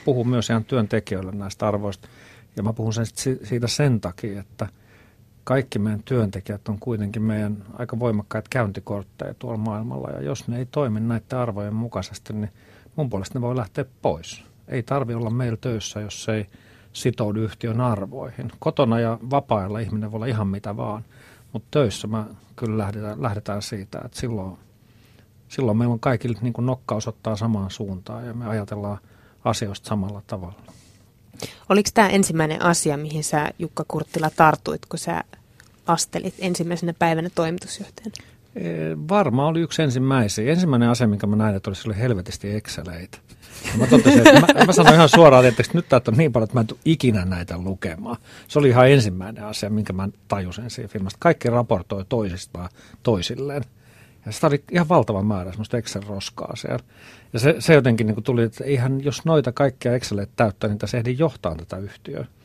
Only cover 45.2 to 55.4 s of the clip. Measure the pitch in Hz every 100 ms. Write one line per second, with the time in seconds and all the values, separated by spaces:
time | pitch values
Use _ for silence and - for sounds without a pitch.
45.2 | 160 127 127 113 120 170 - 127 - 110
46.2 | 156 117 110 123 110 - 151 160 127 104
47.2 | 90 87 90 87 92 95 - 82 - -
48.2 | - - - 151 143 120 127 139 107 92
49.2 | 95 113 107 107 104 107 101 95 98 -
50.2 | - 101 90 - 123 - 113 107 95 -
51.2 | 175 160 123 120 117 101 - 98 95 120
52.2 | 101 90 - 87 90 _ - - - 101
53.2 | - 123 139 143 - - - - - -
54.2 | 107 - 160 143 - 175 160 170 113 101
55.2 | 104 101